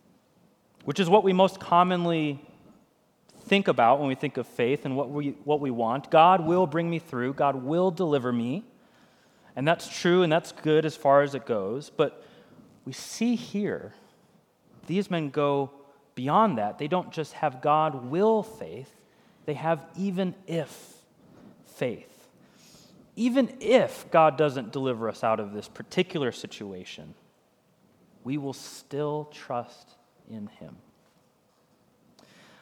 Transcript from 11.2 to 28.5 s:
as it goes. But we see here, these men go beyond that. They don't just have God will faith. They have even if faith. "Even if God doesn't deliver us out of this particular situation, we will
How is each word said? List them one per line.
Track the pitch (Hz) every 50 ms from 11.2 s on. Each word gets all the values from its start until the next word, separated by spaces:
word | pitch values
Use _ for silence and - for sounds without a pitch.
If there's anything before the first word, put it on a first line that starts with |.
as | 143 143 139
it | 127 -
goes. | - 117 104 95 98 117 143 151 -
But | - - 147 135 - - - - - - - _ - - - - _ _ -
we | 131
see | 127 - - - - - 220 240 240 -
here, | - - - 202 208 160 95 - - 104 - - - _ _ _ _ _ _ _ _ _ _ _ _ _ _ - -
these | - 165 196 196 -
men | 180 165 156 139
go | 131 147 143 143 143 139 139 131 - - - _ _ _ _ _ -
beyond | - - 139 156 202 226 208 147 110
that. | 104 104 98 -
They | 143 151
don't | 180 185 - -
just | - 160 151 - -
have | - 160 147 127 131
God | - 147 151 156 156 156 139 131 120 123
will | 147 175 208 226 226 214 -
faith. | - - - - 80 82 117 135 - _ _ _ _ _ _ _ _ _ _ -
They | - 147
have | 123 147 165 165 147 - - -
even | 175 190 202 180 180 190 180 - - -
if | - 165 165 143 - - - - - - - _ _ _ _ _ - - - - - - _ _
faith. | _ - - 143 123 101 - - - - _ - _ _ _ _ _ _ _ - - - - - - - - - _ _
"Even | - 226 254 233 277 247 - - -
if | - 196 247 233 151 - - - - -
God | - 170 160 156 139 131
doesn't | 151 147 127 135 117 107
deliver | - 139 131 131 123 110 113 110
us | 101 - -
out | 113 110 110
of | 107 101
this | 104 104 - -
particular | - - 107 - - 185 180 - - 160 139 120
situation, | - - - 98 - - 107 98 95 90 90 - - - 80 78 - _ _ _ _ _ _ _ _ _ _ _ _ _ _ _ _ _ _ _ _ _ -
we | 127 143 151
will | 139 139